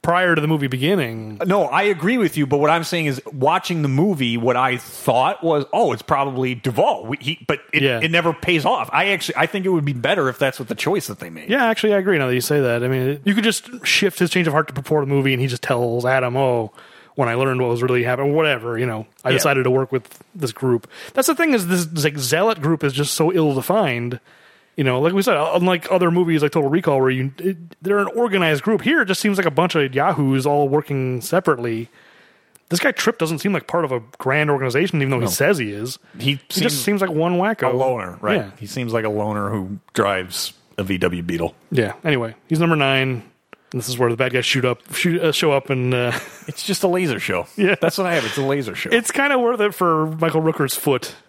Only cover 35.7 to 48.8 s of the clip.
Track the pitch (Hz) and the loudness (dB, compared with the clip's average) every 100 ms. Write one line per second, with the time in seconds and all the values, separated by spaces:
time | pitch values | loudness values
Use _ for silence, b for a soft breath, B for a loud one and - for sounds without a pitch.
35.7 | 101 120 - _ - 123 143 _ 190 220 | -6 -10 -12 _ -6 -4 -4 _ -2 -2
36.7 | 143 123 208 190 156 170 175 196 220 131 | 0 -2 0 0 0 0 0 0 0 0
37.7 | 123 131 123 92 87 107 156 101 - 101 | 0 0 -2 -6 -6 0 0 -2 -12 -10
38.7 | - 120 113 110 104 104 104 101 104 95 | -6 -2 -2 0 -2 -2 -2 -2 -4 -6
39.7 | 101 _ - 101 95 92 - - - _ | -10 _ 0 2 2 -4 -8 -8 -12 _
40.7 | - 92 92 90 87 85 85 82 - _ | -8 -2 0 0 0 -4 -4 -4 -8 _
41.7 | 135 107 - 165 135 113 113 _ 156 170 | 0 0 -2 0 0 -2 -10 _ 0 2
42.7 | 160 139 135 131 123 - _ _ - _ | 2 2 2 0 -4 -10 _ _ -20 _
43.7 | 127 120 123 120 117 131 123 120 135 123 | -8 -6 0 0 2 0 0 0 0 0
44.7 | 123 - - 175 170 165 - 165 139 - | -2 -6 -2 0 2 0 2 2 0 0
45.7 | 131 123 127 123 123 - - - - - | -2 0 0 0 -4 -8 -16 -16 -12 -6
46.7 | 190 190 180 175 107 - 90 85 - 196 | 0 0 0 0 -2 -2 -4 -4 0 0
47.7 | 196 165 - 180 170 113 143 135 143 113 | 2 0 0 0 0 -2 -2 -2 -2 -4
48.7 | - | -8